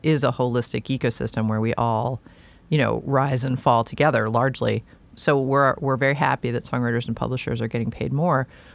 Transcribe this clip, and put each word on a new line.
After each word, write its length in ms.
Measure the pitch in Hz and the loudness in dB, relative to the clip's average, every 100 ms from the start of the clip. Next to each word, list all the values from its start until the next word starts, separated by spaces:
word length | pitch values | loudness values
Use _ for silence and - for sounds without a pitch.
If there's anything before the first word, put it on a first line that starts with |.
is 200 | - 151 | 0 2
a 80 | 127 | 2
holistic 640 | 120 123 120 117 110 - 131 | 0 0 0 -2 -6 -4 -2
ecosystem 520 | 117 - 123 - 110 | -2 -2 -4 -2 -2
where 140 | 110 | 0
we 120 | 113 - | 0 0
all, 440 | 117 113 123 131 - - - - - | 0 0 -2 -4 -10 -20 -20 -20 -2
you 80 | 156 | 0
know, 240 | 113 117 139 | 2 -2 0
rise 400 | 139 139 131 131 | 0 2 0 -2
and 140 | 127 | 0
fall 240 | 139 117 | 4 4
together 460 | 113 - 147 117 110 | 2 0 2 2 2
largely. 540 | 117 131 131 117 110 - - - - | 2 0 0 -2 -2 -4 -16 -20 -6
So 240 | - 143 | 0 2
we're, 360 | 135 139 135 - | 4 4 4 2
we're 160 | 135 131 | 0 0
very 200 | 135 139 | 2 2
happy 360 | 135 131 120 | 2 0 -2
that 140 | 120 - | -4 -4
songwriters 420 | 123 120 117 120 | -2 0 -2 -2
and 80 | 113 | -4
publishers 460 | 120 127 - 117 | -4 -4 -4 -4
are 60 | 113 | -4
getting 220 | 117 113 | -4 -4
paid 200 | - 139 | -4 -4
more, 340 | 139 180 135 127 - - | 0 2 0 -2 -8 -20